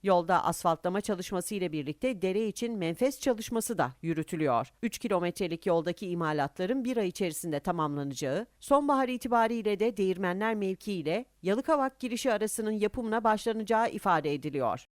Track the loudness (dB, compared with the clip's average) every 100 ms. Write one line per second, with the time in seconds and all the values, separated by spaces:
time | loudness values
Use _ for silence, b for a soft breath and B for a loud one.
0 | 4 2 4 2 2 0 0 0 0 -2
1 | -2 -4 -2 -4 -4 -4 -2 -2 -4 -2
2 | -4 0 0 0 -2 -2 -4 -2 -2 2
3 | 0 0 -2 0 -2 -4 -2 0 -2 -2
4 | -4 -2 -2 0 2 2 0 _ -6 -4
5 | 0 0 0 -2 -4 -2 2 2 2 -4
6 | -4 0 0 2 0 -2 -2 0 0 0
7 | -2 0 -4 -2 -4 -2 -2 0 0 0
8 | -4 -4 -2 -2 -4 _ 2 2 4 2
9 | 2 -2 0 2 4 2 -2 2 0 2
10 | 0 2 0 0 -2 0 -2 -4 -4 -4
11 | 0 -2 -4 _ 0 0 2 2 2 -2
12 | -6 -2 0 2 0 -2 -2 0 0 0
13 | -2 2 2 2 0 -4 0 2 2 0
14 | 2 2 2 -2 -2 0 0 -2 -8